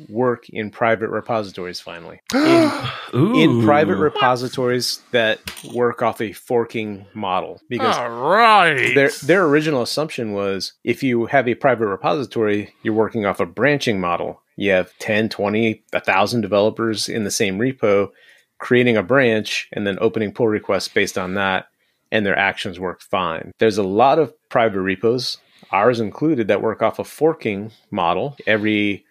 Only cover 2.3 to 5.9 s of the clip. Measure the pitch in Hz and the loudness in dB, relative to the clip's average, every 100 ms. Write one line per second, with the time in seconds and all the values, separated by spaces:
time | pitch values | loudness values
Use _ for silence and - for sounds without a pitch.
2.3 | 247 311 339 311 - - - - - 175 | 0 4 4 4 0 -8 -10 -4 0 2
3.3 | 240 160 120 110 143 156 - 151 - 123 | 4 4 4 4 4 4 2 0 2 2
4.3 | 127 123 - 123 123 120 - _ 120 110 | 0 -2 -4 -2 0 -2 -6 _ 0 2
5.3 | 110 - - 131 117 120 | 0 -6 -16 -8 -2 -2